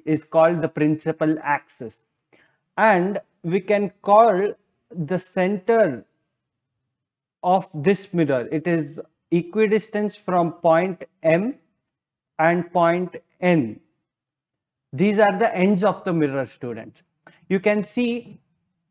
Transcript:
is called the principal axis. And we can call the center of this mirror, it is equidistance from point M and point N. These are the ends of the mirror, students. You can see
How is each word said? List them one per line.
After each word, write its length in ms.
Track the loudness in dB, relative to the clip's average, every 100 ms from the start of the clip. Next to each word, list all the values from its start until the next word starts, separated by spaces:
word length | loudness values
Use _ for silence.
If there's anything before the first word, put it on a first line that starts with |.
| -4
is 180 | -4
called 400 | 0 2 4 2
the 40 | -4
principal 680 | -2 -2 -2 -4 -4 -2 -2
axis. 640 | -4 -6 _ -16 -16 -16 _ _ _ _ _ _ _ 0
And 420 | 2 4 0 -4 -10 _
we 160 | -4 -4
can 300 | 0 -2 -2 _
call 520 | 2 6 6 4 -2 -6 _ _ _
the 300 | -10 -4 -6
center 840 | -6 -2 -2 -2 0 2 2 0 -12 _ _ _ _ _ _ _ _ _ _ _ _ _
of 260 | 0 0 0 -4
this 360 | 0 0 -2 -2
mirror, 340 | 0 0 -2
it 140 | -6 -2
is 340 | -2 -4 -10 -18 _ -4
equidistance 840 | -4 -2 -2 0 0 -2 -6 -6 -6
from 380 | -4 0 -2
point 520 | -2 2 2 0 -6 -14 _
M 320 | 0 2 0 -8 _ _ _ _ _ _ _ -2
and 340 | 0 0 -2
point 420 | 0 2 0 -4 -10 _ -4
N. 380 | 2 2 0 -6 _ _ _ _ _ _ _ _ _ _ _
These 280 | -2 0 2
are 180 | 2 2
the 180 | -2 0
ends 280 | 0 2
of 200 | 0 -2
the 100 | -4
mirror, 340 | -2 0 -2 -8
students. 560 | -10 -12 -12 -14 _ _ _ -20 _ -4
You 120 | -2
can 260 | 0 0 -2
see 540 | -4 -4 -4 -10 -20 _ _ _ _ _